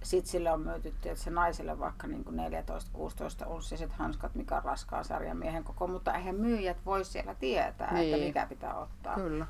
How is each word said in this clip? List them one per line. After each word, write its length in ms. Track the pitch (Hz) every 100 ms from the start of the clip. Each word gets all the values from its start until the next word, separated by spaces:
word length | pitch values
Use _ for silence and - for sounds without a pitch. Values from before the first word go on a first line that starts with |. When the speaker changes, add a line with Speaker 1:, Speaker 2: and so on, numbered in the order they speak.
Speaker 1:
sit 240 | - 185 -
sille 260 | 175 170
on 80 | 160
myyty, 280 | 160 165 160
että 260 | - 175
se 160 | 160 165
naiselle 480 | 170 175 170 165 147
vaikka 280 | 139 - -
niinku 240 | - -
neljätoista, 600 | 80 80 80 80 80 -
kuusitoista 540 | - 78 - 156 - -
unssiset 460 | 160 - 160 156
hanskat, 420 | - 156 151 -
mikä 220 | - - 143
on 80 |
raskaan 400 | 139 135 - -
sarjan 320 | 165 156 160 165
miehen 280 | 165 165
koko, 220 | - - 180
mutta 280 | 233 -
eihän 200 | 175 185
myyjät 420 | 190 226 226 190 175 185
voi 180 | 196
siellä 300 | 190 - 190
tietää, 520 | 190 262 196 - - -
että 100 | 180
Speaker 2:
Niin. 240 | 160 151 147
Speaker 1:
mikä 200 | 147 -
pitää 280 | - -
ottaa. 400 | - - - -
Speaker 2:
Kyllä. 320 | 196 180 156 160